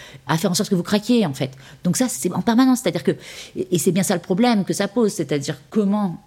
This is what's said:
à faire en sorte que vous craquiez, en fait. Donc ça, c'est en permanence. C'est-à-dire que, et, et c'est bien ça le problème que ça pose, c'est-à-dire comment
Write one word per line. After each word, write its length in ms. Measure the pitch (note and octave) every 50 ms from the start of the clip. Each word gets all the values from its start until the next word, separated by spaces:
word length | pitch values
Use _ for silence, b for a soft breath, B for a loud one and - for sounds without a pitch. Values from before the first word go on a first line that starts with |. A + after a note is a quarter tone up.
| B B B B B -
à 100 | D#3 E3
faire 140 | G#3+ F#3+
en 20 | F3+
sorte 160 | - G#3 -
que 60 | G3+
vous 80 | F3 F3
craquiez, 420 | - G#3+ G#3 G#3+ - B3 A#3 G3+
en 80 | D#3 C3
fait. 180 | - C#3 C3 - - B B B B B
Donc 100 | F3+ E3+
ça, 120 | - B3+ B3+
c'est 220 | - - - F3+ F3
en 80 | -
permanence. 400 | - A3+ A3+ A#3 C4 C4 B3+ A#3
C'est-à-dire 220 | - F3+ E3 F3 -
que, 80 | - D3+ - B B B B B B B
et, 200 | B - - F3+
et 20 | E3
c'est 160 | - F#3+ E3
bien 100 | G3 F3+
ça 120 | - G3
le 60 | E3+
problème 440 | - - F#3+ F3+ A#3+ B3 A#3 G3+ F3
que 80 | - E3
ça 160 | - G3+ G3
pose, 240 | - B3+ A3+ G3+ -
c'est-à-dire 440 | - D#3+ C3+ D3+ C#3+ C3+ - D3+ - - _
comment 520 | - G#3+ G#3 G3 G3+ G#3 G#3 F#3 D#3+ - -